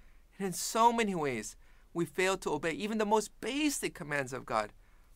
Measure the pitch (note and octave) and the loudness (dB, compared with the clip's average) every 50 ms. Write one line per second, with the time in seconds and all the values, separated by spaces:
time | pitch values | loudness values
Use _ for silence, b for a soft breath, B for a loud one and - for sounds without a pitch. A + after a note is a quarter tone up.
0 | b b b b b b - - F#3+ F#3+ F3 - - - - A3 A3+ A#3+ A#3 A#3 | b b b b b b -10 -6 -6 -4 -4 -4 -6 -2 2 4 6 6 6 4
1 | A3+ G3+ F#3+ F3 D3+ C#3 B2 A2 G#2 - - b b b b b b b - E3+ | 2 0 0 0 -2 -2 -2 -4 -6 -8 -12 b b b b b b b -4 -2
2 | E3+ E3+ - - F#3 F#3+ F#3+ F#3+ - G3 D3+ D#3 D3+ E3+ D#3 - G3+ G#3 A3+ G#3+ | -2 -2 0 2 2 2 2 0 -2 -2 -2 -2 -2 -2 -2 -2 -4 -2 0 0
3 | G#3+ G3+ G#3+ G#3+ G#3+ - - - - A3 C4 C#4+ D#4 D4 C#4 - - E3 - - | 2 2 2 2 2 -2 -6 -8 -6 -4 -2 0 0 0 0 0 -2 -4 -4 -6
4 | E3 C#3+ D3+ C#3+ C3+ B2 C3 B2 A#2 - B2 A2 G#2+ G#2+ - b b b b b | -6 -2 -2 -2 -2 -2 -4 -8 -4 0 0 0 0 0 -4 b b b b b
5 | b b b | b b b